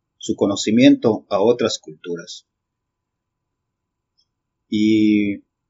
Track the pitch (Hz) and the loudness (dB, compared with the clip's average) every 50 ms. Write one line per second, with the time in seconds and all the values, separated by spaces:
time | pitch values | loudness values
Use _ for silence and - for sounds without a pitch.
0 | _ _ _ _ - - 107 - 107 101 101 - - 107 110 120 131 143 143 135 | _ _ _ _ -8 -8 -4 -2 -2 -2 -2 -2 -4 -2 2 4 6 4 4 4
1 | - 117 107 - - - 104 95 101 117 120 - 120 - - - - - 80 _ | 2 0 0 0 -4 -6 -4 0 2 0 0 0 -2 -4 -4 -6 -12 -18 -20 _
2 | - 90 85 85 87 - - - _ _ _ _ _ _ _ _ _ _ _ _ | -14 -12 -12 -12 -14 -18 -20 -20 _ _ _ _ _ _ _ _ _ _ _ _
3 | _ _ _ _ _ _ _ _ _ _ _ _ _ _ _ _ _ _ _ _ | _ _ _ _ _ _ _ _ _ _ _ _ _ _ _ _ _ _ _ _
4 | _ _ _ _ _ _ _ _ _ _ _ _ _ - 110 107 107 107 110 107 | _ _ _ _ _ _ _ _ _ _ _ _ _ -6 -4 0 2 2 2 2
5 | 107 107 104 104 104 101 101 - _ _ _ _ _ | 2 2 2 2 0 -2 -6 -8 _ _ _ _ _